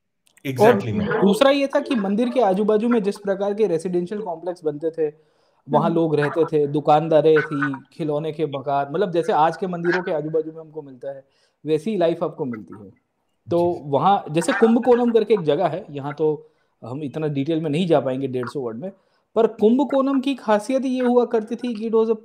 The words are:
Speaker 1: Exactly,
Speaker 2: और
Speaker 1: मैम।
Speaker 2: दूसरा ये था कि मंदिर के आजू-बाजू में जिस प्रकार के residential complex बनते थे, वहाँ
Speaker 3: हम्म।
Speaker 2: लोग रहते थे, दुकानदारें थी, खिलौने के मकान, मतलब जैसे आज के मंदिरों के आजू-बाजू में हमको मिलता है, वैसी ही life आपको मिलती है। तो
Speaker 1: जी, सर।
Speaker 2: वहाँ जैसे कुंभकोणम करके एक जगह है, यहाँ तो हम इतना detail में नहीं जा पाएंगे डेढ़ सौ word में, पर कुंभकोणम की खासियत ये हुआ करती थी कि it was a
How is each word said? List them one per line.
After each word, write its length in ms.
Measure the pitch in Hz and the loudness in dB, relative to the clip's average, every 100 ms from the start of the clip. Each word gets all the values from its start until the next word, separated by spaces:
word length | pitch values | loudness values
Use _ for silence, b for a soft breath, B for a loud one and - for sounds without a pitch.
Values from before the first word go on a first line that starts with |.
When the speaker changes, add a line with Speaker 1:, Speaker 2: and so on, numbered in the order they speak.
| _ _ _ _ 139 | _ _ _ _ -4
Speaker 1:
Exactly, 340 | 123 - 202 120 | 4 6 6 0
Speaker 2:
और 60 | |
Speaker 1:
मैम। 300 | 214 - - | -4 -2 2
Speaker 2:
दूसरा 280 | 190 202 269 | 2 4 4
ये 160 | 285 277 | 4 0
था 140 | 285 | -2
कि 140 | 285 | -2
मंदिर 340 | 254 196 202 247 | -2 -2 -2 0
के 120 | 247 | 2
आजू-बाजू 480 | 208 190 208 214 240 | 2 2 2 2 2
में 140 | 240 | 0
जिस 140 | 196 202 | 0 -4
प्रकार 380 | 196 196 202 | -4 -4 -4
के 120 | 202 208 | -2 0
residential 540 | 165 185 175 175 208 | -2 -2 -4 -4 -8
complex 440 | 196 165 175 175 | -8 -8 -10 -8
बनते 260 | 156 147 160 | -6 -4 -6
थे, 440 | 160 151 151 _ _ _ _ - | -4 -4 -6 _ _ _ _ -2
वहाँ 140 | 147 | 0
Speaker 3:
हम्म। 100 | 170 | 2
Speaker 2:
लोग 220 | 170 165 147 | 0 0 0
रहते 280 | 143 170 | 0 0
थे, 220 | 156 151 143 | 0 0 0
दुकानदारें 720 | 147 147 151 160 156 156 156 | 0 4 4 4 4 6 4
थी, 340 | 147 143 143 131 - | 2 -2 -4 -6 -12
खिलौने 400 | - 170 147 156 | -8 -4 -4 -4
के 140 | 156 151 | -4 -6
मकान, 480 | 139 139 139 139 | -4 -4 -2 -2
मतलब 160 | 160 196 | -2 -2
जैसे 220 | 170 165 | -2 0
आज 240 | 151 160 165 | 2 2 0
के 100 | 185 | -6
मंदिरों 360 | 180 175 185 | -4 -2 -2
के 100 | 180 | -2
आजू-बाजू 400 | 156 156 160 156 | -4 -2 -4 -4
में 80 | 160 | -10
हमको 220 | 156 156 | -16 -16
मिलता 260 | 143 127 139 | -16 -14 -14
है, 160 | 135 - _ _ _ 147 | -14 -18 _ _ _ -2
वैसी 240 | 156 180 | -2 0
ही 60 | 208 | 0
life 280 | 170 170 | 0 0
आपको 200 | 160 160 | -4 -6
मिलती 400 | 139 113 101 101 | -8 -8 -14 -20
है। 60 | 95 - _ _ _ _ - | -20 -20 _ _ _ _ -4
तो 240 | 170 175 | 0 0
Speaker 1:
जी, 60 | 175 | -2
सर। 100 | 147 | -2
Speaker 2:
वहाँ 340 | 139 170 196 - | 2 2 2 0
जैसे 220 | 156 175 | -2 0
कुंभकोणम 580 | - 226 233 247 240 240 | 2 4 4 4 4 4
करके 240 | 226 214 | 2 2
एक 60 | 214 | 2
जगह 260 | 147 147 143 | 2 0 0
है, 200 | 165 214 | -4 -10
यहाँ 240 | 143 143 | -10 -8
तो 360 | 143 156 151 - _ _ _ | -2 -2 -2 -8 _ _ _
हम 180 | 117 135 | -12 -10
इतना 240 | 147 156 156 | -8 -6 -4
detail 340 | 139 139 165 | -2 -2 -2
में 100 | 165 | -2
नहीं 160 | 147 175 | 0 2
जा 140 | 147 | 2
पाएंगे 280 | 131 131 135 | 2 -2 -4
डेढ़ 200 | 123 120 | -4 -6
सौ 120 | 147 | -6
word 160 | 120 110 | -8 -8
में, 160 | 185 - _ _ _ | -12 -14 _ _ _
पर 120 | 214 220 | 0 0
कुंभकोणम 760 | - 214 254 285 269 269 277 | 2 2 4 2 2 2 0
की 140 | 269 | 0
खासियत 500 | 262 - 208 - 262 | -2 0 0 2 -2
ये 160 | 262 254 | -2 0
हुआ 240 | 247 240 | 2 2
करती 320 | 233 233 214 233 | 2 0 -2 -6
थी 180 | 247 | -6
कि 160 | 208 220 | -6 0
it 60 | 220 | 2
was 120 | 220 | 2
a 80 | 220 | -2